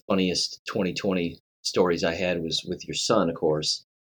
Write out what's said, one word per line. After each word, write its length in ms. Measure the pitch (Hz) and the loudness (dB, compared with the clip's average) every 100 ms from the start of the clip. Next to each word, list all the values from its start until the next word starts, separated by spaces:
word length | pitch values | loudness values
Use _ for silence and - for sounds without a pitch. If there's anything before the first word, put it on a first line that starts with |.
| - | 0
funniest 540 | 95 92 87 - - - | 2 2 2 -2 -6 -6
twenty 280 | 107 90 | -2 -2
twenty 460 | 85 104 92 85 80 _ _ | -2 -2 0 -2 -6 _ _
stories 420 | - 110 90 85 | -2 2 4 2
I 120 | 85 85 | 0 0
had 260 | 90 85 | 0 0
was 220 | 80 78 90 | -2 -4 -4
with 200 | 87 - | -8 -6
your 80 | 78 | -4
son, 340 | - 110 85 | 2 2 2
of 60 | 82 | 2
course, 480 | 82 76 78 - - _ _ | 0 2 0 -4 -8 _ _